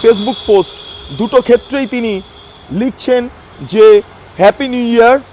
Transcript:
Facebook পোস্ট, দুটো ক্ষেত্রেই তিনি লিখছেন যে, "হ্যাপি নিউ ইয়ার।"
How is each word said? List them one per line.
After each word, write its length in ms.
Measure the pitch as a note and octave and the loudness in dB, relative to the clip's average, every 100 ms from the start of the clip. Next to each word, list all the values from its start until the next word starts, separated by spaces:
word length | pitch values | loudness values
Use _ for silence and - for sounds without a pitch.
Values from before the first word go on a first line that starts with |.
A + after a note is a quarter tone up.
Facebook 340 | A3+ G#3 G#3+ A#3 - | 0 0 -2 -8 0
পোস্ট, 260 | G3+ - - - - - C#3 | 0 0 -10 -20 -20 -18 -10
দুটো 220 | A3 B3+ | -2 -2
ক্ষেত্রেই 460 | A#3+ A#3 - C#4 B3 | 2 0 0 -8 -6
তিনি 360 | B3 A3+ F#3+ - - - - - | -6 -6 -8 -10 -20 -20 -20 -12
লিখছেন 560 | E3+ B3+ - - B3 A#3+ - - - | -6 -6 -6 -4 -2 -4 -14 -20 -20
যে, 400 | C#3 G#3+ G#3+ G#3 - - - - | -8 4 6 6 0 -20 -20 0
"হ্যাপি 320 | G3 - C4+ | 0 0 -8
নিউ 180 | B3 A#3+ | -6 -2
ইয়ার।" 320 | A#3 A#3 C4+ - | 2 2 2 -2